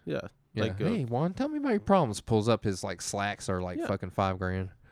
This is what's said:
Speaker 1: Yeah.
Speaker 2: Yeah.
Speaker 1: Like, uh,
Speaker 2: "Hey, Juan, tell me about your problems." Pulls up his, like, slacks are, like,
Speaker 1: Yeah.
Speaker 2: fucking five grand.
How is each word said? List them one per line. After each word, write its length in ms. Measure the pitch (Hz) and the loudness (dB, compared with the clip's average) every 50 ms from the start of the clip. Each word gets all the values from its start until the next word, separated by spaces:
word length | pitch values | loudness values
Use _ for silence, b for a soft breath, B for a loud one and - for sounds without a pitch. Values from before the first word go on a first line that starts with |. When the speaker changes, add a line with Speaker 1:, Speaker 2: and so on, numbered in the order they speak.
| - | -8
Speaker 1:
Yeah. 140 | - 156 139 - 101 - _ _ _ - | -6 -6 -6 -6 -8 -14 _ _ _ -4
Speaker 2:
Yeah. 80 | 110 110 | -2 -2
Speaker 1:
Like, 160 | 110 95 95 | -2 -2 0
uh, 40 | 123 | 0
Speaker 2:
"Hey, 180 | 165 233 220 139 | 0 0 0 0
Juan, 300 | 113 117 123 151 175 190 | -2 0 0 0 0 0
tell 140 | - 262 294 | -2 -4 -2
me 100 | 311 302 | -2 -2
about 120 | 277 285 233 | 0 0 0
your 80 | 202 | 0
problems." 400 | - - 196 190 160 120 104 - - | 4 6 6 6 6 4 0 -4 -2
Pulls 260 | - 117 107 104 113 | 2 2 4 4 4
up 160 | 117 107 - | 4 2 2
his, 180 | 110 95 90 - | 0 -4 -2 -4
like, 200 | 101 95 87 - | -6 -6 -6 -6
slacks 460 | - - 101 101 101 101 95 - - | -6 -4 -2 -2 -2 -2 -4 -4 -4
are, 100 | 95 92 | -2 -2
like, 180 | 90 90 90 - | -2 -4 -4 -4
Speaker 1:
Yeah. 80 | 339 | -4
Speaker 2:
fucking 240 | - 101 98 - 92 | -4 -4 -4 -4 -4
five 280 | - - 101 95 95 92 | -2 0 0 0 0 0
grand. 320 | 95 92 92 95 92 95 - - _ b | -2 -2 -2 -2 -4 -6 -10 -14 _ b